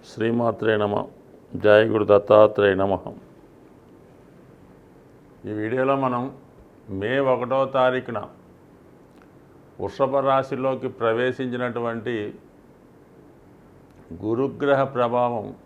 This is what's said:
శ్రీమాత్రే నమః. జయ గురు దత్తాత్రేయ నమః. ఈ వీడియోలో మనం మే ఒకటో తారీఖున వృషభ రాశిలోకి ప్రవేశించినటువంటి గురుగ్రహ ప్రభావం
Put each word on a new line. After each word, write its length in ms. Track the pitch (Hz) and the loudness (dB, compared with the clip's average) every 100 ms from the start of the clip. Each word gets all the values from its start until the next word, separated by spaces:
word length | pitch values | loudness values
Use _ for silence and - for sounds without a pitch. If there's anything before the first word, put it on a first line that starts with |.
| - - | -20 -4
శ్రీమాత్రే 580 | 113 117 117 110 110 107 | -2 0 0 0 0 0
నమః. 200 | 104 101 107 - - - - 92 | 0 -2 -6 -14 -20 -20 -14 -2
జయ 180 | 104 104 110 | 6 6 6
గురు 120 | 110 104 | 2 4
దత్తాత్రేయ 640 | 101 - 107 107 107 101 95 | 4 6 8 8 6 2 4
నమః. 220 | 98 92 - - - - - - - - - - - - - - - - - - - - - - - - - | 0 -2 -6 -16 -20 -20 -20 -20 -20 -20 -20 -20 -20 -20 -20 -20 -20 -20 -20 -20 -20 -20 -20 -20 -20 -18 -10
ఈ 20 | 107 | -6
వీడియోలో 360 | 107 127 131 135 | -4 -2 0 0
మనం 180 | 135 123 131 139 - - - - - 95 | -2 -4 -6 -12 -20 -20 -20 -20 -12 -8
మే 100 | 104 131 135 | -4 0 0
ఒకటో 260 | 123 123 135 135 | 0 0 -2 -2
తారీఖున 460 | 131 127 127 123 113 101 - - - - - - - - - - - - - - - | 0 0 0 -6 -10 -10 -18 -20 -20 -20 -20 -20 -20 -20 -20 -20 -20 -20 -20 -20 -10
వృషభ 420 | 98 - 135 139 135 | -10 -2 0 0 2
రాశిలోకి 640 | 135 135 131 135 131 131 123 | 0 0 -4 -4 -4 -8 -4
ప్రవేశించినటువంటి 1120 | 117 113 127 123 131 123 123 120 117 117 110 117 104 - - - - - - - - - - - - - - - - - - 82 | -2 0 -2 -4 -6 -4 -6 -4 -6 -6 -6 -6 -6 -12 -20 -20 -20 -20 -20 -20 -20 -20 -20 -20 -20 -20 -20 -20 -20 -20 -20 -10
గురుగ్రహ 560 | 104 113 135 - 139 135 135 127 | -4 -2 -4 -4 0 0 0 -2
ప్రభావం 500 | 120 120 123 120 104 101 | -2 0 -2 -2 -8 -14